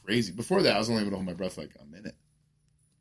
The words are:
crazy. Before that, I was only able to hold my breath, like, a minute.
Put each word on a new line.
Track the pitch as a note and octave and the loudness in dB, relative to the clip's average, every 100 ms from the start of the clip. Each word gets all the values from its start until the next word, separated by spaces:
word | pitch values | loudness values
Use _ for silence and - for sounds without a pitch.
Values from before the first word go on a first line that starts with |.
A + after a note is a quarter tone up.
| F#2 | 0
crazy. | A#2+ G2+ | 0 0
Before | G2+ A#2 G3 | -4 0 4
that, | D3+ | 4
I | G#2 | 4
was | A2+ | 2
only | A2+ | 0
able | G2+ | 0
to | F#2+ | -2
hold | F#2 | -4
my | |
breath, | F2 F#2 - | -4 -6 -8
like, | D2 - | -14 -16
a | |
minute. | C#2+ E2+ G#2+ - _ _ _ _ _ _ _ _ | -20 -18 -16 -18 _ _ _ _ _ _ _ _